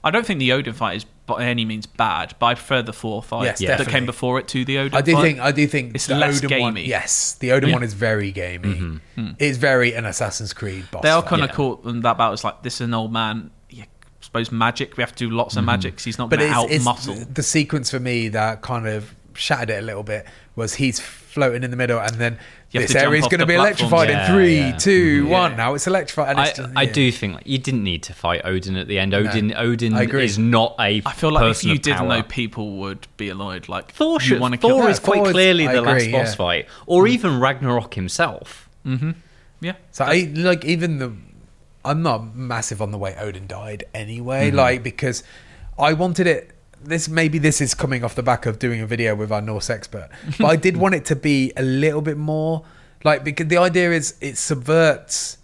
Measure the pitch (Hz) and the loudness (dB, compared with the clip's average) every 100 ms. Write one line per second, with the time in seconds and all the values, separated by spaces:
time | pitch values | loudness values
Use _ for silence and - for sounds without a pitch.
0 | 151 214 226 170 127 131 139 110 110 92 | 2 0 0 0 2 2 0 -4 -4 -4
1 | - _ - 117 123 120 110 110 104 - | -10 _ -6 -2 -2 -2 -2 -6 -10 -2
2 | 110 82 85 - 120 120 - 131 113 104 | 0 0 -6 0 0 0 -2 -2 -2 -8
3 | 110 107 - 117 120 - 92 127 127 135 | -6 -6 -6 -2 -2 -2 0 0 0 -2
4 | 123 - 127 127 - 135 127 135 139 139 | -2 -4 -2 -2 -2 -6 -2 -2 0 0
5 | 139 160 160 135 135 139 147 147 123 113 | 4 4 4 2 0 2 2 0 -4 -8
6 | - 139 147 139 139 135 120 104 82 107 | -2 0 2 0 0 0 0 -2 -2 -4
7 | - - - - 127 135 143 127 117 101 | -2 -2 -4 -4 0 2 4 0 -2 -2
8 | 113 107 101 95 90 87 101 90 85 78 | -2 0 -2 -6 -8 -4 -4 -4 -6 -8
9 | - - 107 - 147 127 139 131 120 113 | -12 -10 -10 -2 -2 2 2 4 2 -2
10 | 110 92 107 - 107 - 104 92 90 85 | -6 -4 -6 -6 -10 -8 -10 -10 -10 -2
11 | 151 165 170 170 139 - 139 113 117 117 | 2 2 2 0 0 -2 -4 -4 -6 0
12 | 117 107 113 104 113 - 120 - 120 117 | 0 2 0 0 -6 -8 -10 -6 -4 -2
13 | 110 113 110 110 76 - _ 120 107 _ | -2 -2 -2 -4 -10 -20 _ -20 -20 _
14 | - _ - 117 113 117 113 120 131 - | -20 _ -8 -6 -4 0 -2 -2 -8 -6
15 | 117 - 117 113 120 104 104 117 92 - | -6 -4 -4 -2 -2 -2 0 0 -4 -8
16 | 120 110 117 156 151 120 120 151 123 120 | -10 -6 -2 0 2 2 2 2 0 -2
17 | 127 101 120 131 135 160 143 151 127 131 | -6 -10 -8 -4 0 0 0 -2 -4 -4
18 | 123 120 113 107 110 110 - 120 113 107 | -2 -2 -2 -2 -2 -4 -6 -6 -4 -6
19 | 104 - - - - 135 113 104 113 101 | -8 -20 -20 -8 -2 -2 -2 -4 -6 -8
20 | 107 104 - - - - 113 - 135 117 | -8 -8 -10 -20 -16 -6 -6 0 0 -2
21 | - - - - 135 120 127 123 123 117 | -10 -16 -10 0 0 0 -6 -2 0 0
22 | 107 113 120 113 - - - 127 - 135 | -2 -2 -4 -4 -14 -20 -6 -2 2 4
23 | 143 151 123 175 165 175 - - - 165 | 4 4 4 2 4 4 4 2 4 4
24 | 151 143 185 196 180 156 135 120 196 190 | 4 4 4 6 8 6 2 2 4 6
25 | 170 143 143 185 175 117 117 143 180 185 | 6 4 4 4 2 0 -2 0 0 0
26 | 151 - 139 139 143 - 127 131 135 147 | 0 -2 0 2 0 -2 -4 0 2 4
27 | 127 - 104 82 - 135 131 127 101 82 | 2 2 -6 -6 -4 -4 0 -2 0 -2
28 | - 92 85 87 90 92 95 92 - 98 | -6 -6 -2 -2 -2 -2 -2 -4 -2 0
29 | 98 98 107 107 104 - 120 117 117 110 | 2 2 2 0 0 0 -2 0 0 0
30 | 120 135 120 101 113 117 113 - 104 104 | 0 0 0 2 4 4 2 0 0 0
31 | - - 156 156 113 110 170 151 147 92 | -2 -2 0 4 4 2 0 0 0 0
32 | 123 117 107 - 113 117 104 98 98 95 | 0 -2 -2 -6 -6 -6 -8 -6 -8 -10
33 | - - 104 92 98 92 - 92 - - | -16 -10 -8 -8 -8 -10 -8 -10 -10 -4
34 | 311 330 131 - 123 123 226 262 220 - | 0 0 2 2 2 2 4 6 4 2
35 | - 202 196 180 185 175 147 127 120 127 | 2 4 4 6 6 6 4 2 4 2
36 | 113 127 113 101 87 85 - - - 175 | 2 0 0 -2 0 0 -4 -16 2 4
37 | 208 247 190 131 131 127 135 120 101 - | 6 4 2 2 2 2 0 0 -2 -6
38 | 92 - 165 - - - - _ 127 131 | -6 -2 -2 -2 -16 -20 -20 _ -6 -4
39 | 156 165 - - _ _ 170 185 - - | -4 -6 -14 -20 _ _ -10 -10 -16 -4
40 | 127 170 170 151 180 175 139 170 170 147 | 2 2 0 0 2 2 0 0 0 -2
41 | 127 104 - - - - _ - 135 151 | -4 -8 -18 -20 -20 -20 _ -8 -2 0
42 | 165 113 110 113 127 117 - 104 104 101 | 0 -2 -6 -10 -6 -6 -6 -6 -6 -4
43 | 98 95 107 95 95 95 107 104 - 117 | -8 -6 -10 -10 -12 -14 -12 -14 -12 -12
44 | 107 113 120 135 143 139 127 127 113 - | -10 -10 -6 0 2 4 4 4 -4 -4
45 | 135 117 - - - - - - 143 156 | -4 -4 -10 -20 -20 -20 -16 0 2 2
46 | 180 175 175 143 - - _ - 143 165 | 0 2 2 2 -2 -20 _ -20 -6 -4
47 | 156 160 160 160 151 - 135 - 135 127 | -2 0 2 4 2 2 -2 -2 -2 -2
48 | 117 - 123 120 120 107 123 117 107 117 | -4 -2 0 0 -2 -2 -4 -4 -4 0
49 | 113 104 107 107 107 107 - 110 - 104 | 0 0 -2 -4 -4 -6 -4 -6 -6 -14
50 | 73 - 156 139 208 160 185 170 190 175 | -14 -14 -10 0 4 4 2 2 2 2
51 | - 143 151 139 131 - 131 131 156 151 | 0 -2 2 2 2 0 0 2 2 0
52 | 151 147 151 156 156 160 - - - _ | -4 -4 -2 -2 -2 -4 -6 -20 -20 _
53 | 151 143 139 139 156 175 180 175 175 165 | 2 2 0 -4 2 4 6 4 4 2
54 | 139 - 139 120 - 143 123 160 160 131 | -2 -8 -10 -6 -4 -2 2 4 6 2
55 | - - - - | -4 -6 -6 -12